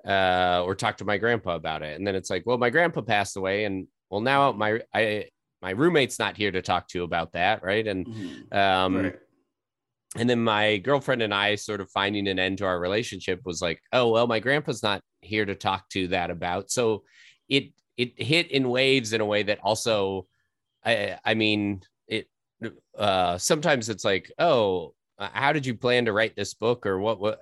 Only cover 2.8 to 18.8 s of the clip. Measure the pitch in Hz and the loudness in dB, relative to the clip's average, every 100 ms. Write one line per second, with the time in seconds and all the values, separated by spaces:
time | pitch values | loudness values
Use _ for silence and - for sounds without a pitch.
2.8 | 170 147 113 104 98 98 95 101 104 95 | 2 0 0 0 0 -2 -2 0 -2 -4
3.8 | - _ _ 98 127 139 139 104 107 110 | -8 _ _ -2 2 4 4 2 0 -2
4.8 | - 104 110 107 92 _ _ _ 92 101 | -2 0 0 -2 -6 _ _ _ -6 0
5.8 | 170 156 123 - 104 92 101 90 - 90 | 2 4 2 0 -4 0 -2 0 0 -2
6.8 | - 87 85 85 82 85 95 110 90 107 | -2 -6 -2 -2 -2 0 0 0 0 -2
7.8 | 107 95 87 113 90 - - 101 98 92 | 0 -4 -6 -8 -10 -12 -4 2 4 4
8.8 | 92 92 92 - _ _ _ _ _ _ | 2 2 -2 -6 _ _ _ _ _ _
9.8 | _ _ - - 123 117 113 104 107 107 | _ _ -12 -2 0 2 2 4 2 2
10.8 | 117 143 139 127 107 101 101 104 - 101 | 0 0 0 0 0 0 0 -2 -4 -8
11.8 | 92 98 98 104 98 92 95 95 95 87 | -6 -2 0 0 0 0 0 0 -2 0
12.8 | 90 107 - 95 - 90 92 82 87 82 | 0 -2 -4 -6 -6 -4 -6 -4 -4 -4
13.8 | _ 123 120 113 120 110 123 147 147 120 | _ 2 4 4 2 0 0 -2 -2 -4
14.8 | 107 98 - _ - 107 98 92 98 95 | -2 -2 -6 _ -4 -2 -2 -2 -2 -4
15.8 | - 98 90 92 85 85 87 92 - 127 | -4 -4 -2 -2 -2 -4 -4 -4 -4 -2
16.8 | 113 104 - - - _ - 135 - _ | 0 -2 -8 -20 -20 _ -2 -2 -2 _
17.8 | _ - 120 - 110 165 165 135 127 127 | _ -6 -6 -4 0 0 2 0 2 2